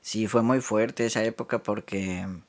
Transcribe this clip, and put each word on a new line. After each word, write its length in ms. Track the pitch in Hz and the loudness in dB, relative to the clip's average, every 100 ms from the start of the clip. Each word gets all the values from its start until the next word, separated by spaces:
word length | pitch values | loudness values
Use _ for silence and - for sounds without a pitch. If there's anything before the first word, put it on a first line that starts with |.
Sí, 240 | - 107 107 | -6 -2 2
fue 140 | 117 | 4
muy 200 | 113 131 | 4 2
fuerte 440 | 123 110 117 - 117 | 2 2 0 0 0
esa 180 | 110 | 2
época 380 | 110 113 - 117 | 0 -2 -4 -4
porque 640 | - 104 - 98 95 90 95 90 | -2 -4 -4 -4 -4 -4 -6 -10